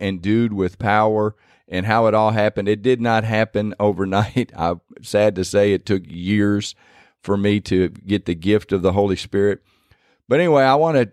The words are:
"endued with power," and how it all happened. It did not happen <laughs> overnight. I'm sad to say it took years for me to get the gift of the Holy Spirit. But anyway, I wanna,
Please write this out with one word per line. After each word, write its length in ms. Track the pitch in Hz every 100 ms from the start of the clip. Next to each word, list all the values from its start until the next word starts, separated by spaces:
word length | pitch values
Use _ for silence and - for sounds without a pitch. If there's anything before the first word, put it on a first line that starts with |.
"endued 500 | 101 95 92 110 117
with 260 | 101 92 -
power," 580 | 104 107 107 107 107 - _ _ _
and 160 | 92 101
how 200 | 110 110
it 60 |
all 180 | 107 110
happened. 360 | 110 107 107 98
It 140 | 107
did 180 | 113 127
not 240 | 117 113
happen 500 | 113 110 110 104 104 98
<laughs> 40 |
overnight. 720 | 104 90 95 98 107 127 117 -
I'm 240 | 85 87 _ -
sad 340 | - 104 107 92
to 100 | 92
say 260 | 101 101
it 140 | 95 -
took 180 | 98 90
years 680 | 85 90 104 101 104 104 - _ _ _ _
for 160 | - 101
me 240 | 101 104
to 280 | - 92 90
get 360 | - 95 101 -
the 100 | 85
gift 380 | 90 104 -
of 80 | 98
the 100 | 90
Holy 240 | 95 101 92
Spirit. 460 | - 101 101 98 _ _ _ _ _ _ -
But 120 | 139
anyway, 220 | 175 147
I 120 | 135 139
wanna, 320 | 165 143 110